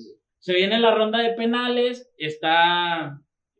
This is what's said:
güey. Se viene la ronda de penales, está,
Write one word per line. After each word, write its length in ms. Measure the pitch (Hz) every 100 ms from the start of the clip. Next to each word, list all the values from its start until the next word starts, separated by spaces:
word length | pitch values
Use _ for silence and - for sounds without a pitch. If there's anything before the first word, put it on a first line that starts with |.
güey. 160 | 113 - _ _
Se 120 | -
viene 260 | 180 196 226
la 160 | 233
ronda 260 | 220 214 226
de 100 | 233
penales, 800 | 233 233 240 247 247 247 247 - -
está, 1000 | 151 151 160 165 170 175 175 165 147 143 - _ _ _